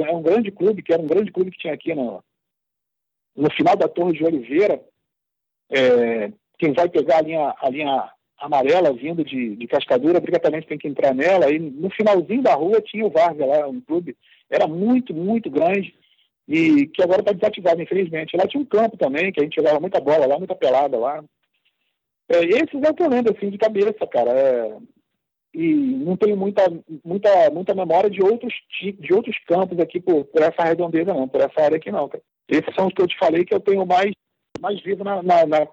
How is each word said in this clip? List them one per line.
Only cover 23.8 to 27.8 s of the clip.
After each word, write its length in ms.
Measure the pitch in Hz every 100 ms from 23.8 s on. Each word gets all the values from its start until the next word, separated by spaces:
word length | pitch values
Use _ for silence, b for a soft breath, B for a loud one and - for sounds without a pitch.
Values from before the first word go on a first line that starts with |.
| 208 214 165
cara. 240 | 123 120
É, 460 | 131 135 123 110 107 - _ _ _ _ _ _
e 200 | - 165
não 420 | 151 135 131 156 180
tenho 200 | 214 202
muita, 260 | 196 202 185 170 - 151
muita, 460 | 170 190 202 185 156
muita 240 | 156 185
memória 360 | 190